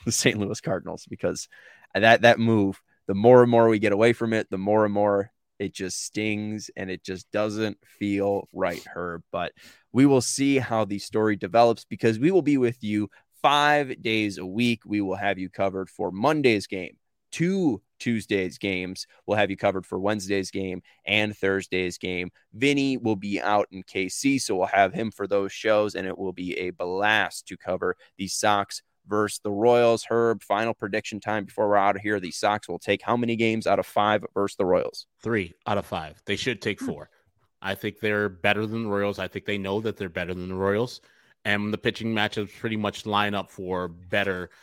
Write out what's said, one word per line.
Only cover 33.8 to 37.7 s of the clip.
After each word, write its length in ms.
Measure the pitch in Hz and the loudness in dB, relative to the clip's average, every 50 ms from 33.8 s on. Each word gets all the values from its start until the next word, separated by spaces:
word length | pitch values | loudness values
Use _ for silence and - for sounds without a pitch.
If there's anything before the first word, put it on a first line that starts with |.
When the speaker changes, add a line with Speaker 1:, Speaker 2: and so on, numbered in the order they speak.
Speaker 1:
of 60 | 92 | 0
five 380 | - - 110 104 107 107 101 98 - - | 0 0 0 2 2 2 0 -2 -4 -4
versus 220 | 98 101 98 - | -2 -2 -2 -2
the 100 | - 101 | -2 2
Royals? 400 | 90 92 87 - - - - - _ _ _ | 2 2 2 2 -2 -8 -12 -18 _ _ _
Speaker 2:
Three 340 | - 110 117 107 92 82 - _ _ | -4 -2 -2 -2 -2 -4 -10 _ _
out 120 | - 104 101 | -2 -2 -2
of 80 | - | -2
five. 360 | - - 87 78 78 73 - _ | -4 -8 -8 -8 -10 -14 -16 _
They 100 | - 101 | -6 -6
should 260 | 95 - 131 117 98 - | -4 -2 -4 -4 -4 -4
take 160 | 113 98 - | -6 -6 -4
Speaker 1:
Hmm. 60 | 262 | -6
Speaker 2:
four. 240 | 262 - 73 73 - _ _ _ _ _ _ _ _ _ _ | -8 -10 -10 -14 -18 _ _ _ _ _ _ _ _ _ _
I 140 | - 98 | -6 -6